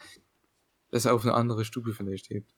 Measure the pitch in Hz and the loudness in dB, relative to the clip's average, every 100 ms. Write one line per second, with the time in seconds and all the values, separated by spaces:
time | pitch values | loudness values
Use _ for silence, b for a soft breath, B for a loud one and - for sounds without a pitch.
0 | b b _ _ _ _ _ _ _ 120 | b b _ _ _ _ _ _ _ 0
1 | 117 117 117 117 120 110 110 123 113 107 | 4 4 4 2 2 0 -4 -4 -6 -6
2 | 98 95 - 107 - | -6 -8 -8 -10 -10